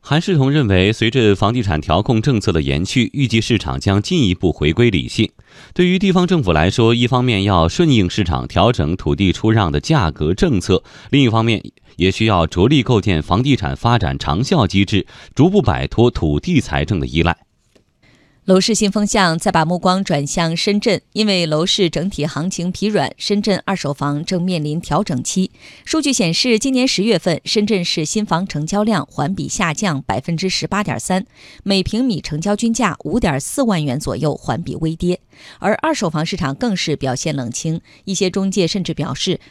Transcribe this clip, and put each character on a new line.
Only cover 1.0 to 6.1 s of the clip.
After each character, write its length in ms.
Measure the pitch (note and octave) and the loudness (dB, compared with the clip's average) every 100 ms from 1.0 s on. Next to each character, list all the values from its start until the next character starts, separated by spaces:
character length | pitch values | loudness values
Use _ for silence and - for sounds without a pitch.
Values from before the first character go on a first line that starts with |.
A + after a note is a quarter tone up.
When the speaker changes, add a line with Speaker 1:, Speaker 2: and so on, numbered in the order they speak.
| A2+ | 0
Speaker 1:
着 240 | C3 A2 G2 | 4 4 4
房 180 | G#2 | 2
地 80 | A#2+ | 0
产 180 | G2+ D#2 | -2 -2
调 220 | - E2 | 2 0
控 180 | G2+ G#2+ | 2 0
政 220 | B2+ A#2 | 2 0
策 100 | G2+ | 0
的 100 | E2 | 0
延 220 | C2+ C#2+ | 0 -2
续， 280 | G2 C3 A#2 | 0 0 0
预 140 | - B2+ | 0 0
计 120 | A2+ | 0
市 200 | - G#2+ | 2 0
场 200 | - C2 | 0 -2
将 220 | G2 G2 | 2 2
进 260 | - F#3 G#2+ | 2 2 2
一 60 | |
步 180 | F2+ F2+ | 2 0
回 220 | - D#2 | 0 0
归 160 | D#2+ A#2+ | 2 2
理 180 | F#2 A#1+ | 2 -4
性。 220 | - - _ - - - - | -2 -2 _ -20 -20 -12 0
对 100 | F3+ | 2
于 140 | F#3 | 2
地 120 | F#3+ | 2